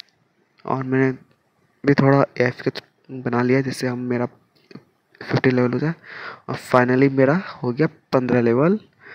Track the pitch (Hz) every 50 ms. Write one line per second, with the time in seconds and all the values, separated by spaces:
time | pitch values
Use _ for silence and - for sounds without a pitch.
0 | - _ _ _ _ _ _ _ _ _ _ _ - - - 135 131 127 131 131
1 | 135 131 131 - _ _ _ _ _ _ _ _ _ _ _ _ - 143 139 -
2 | 135 135 139 139 - - - - 123 123 - - - 139 - - - _ _ _
3 | _ - 131 131 123 120 120 120 123 123 131 135 131 131 - - 131 127 123 123
4 | 123 123 120 120 123 120 _ _ _ _ _ _ _ _ - - _ _ _ _
5 | _ _ _ - - - - - - 131 127 123 123 120 127 127 147 160 170 -
6 | - - - - - - - - _ - 123 - - - - 127 123 123 127 131
7 | 139 139 135 135 131 131 160 190 - - - - 127 123 120 143 156 156 - _
8 | _ - - 131 127 120 123 123 117 117 117 131 151 180 214 214 - _ _ _
9 | - -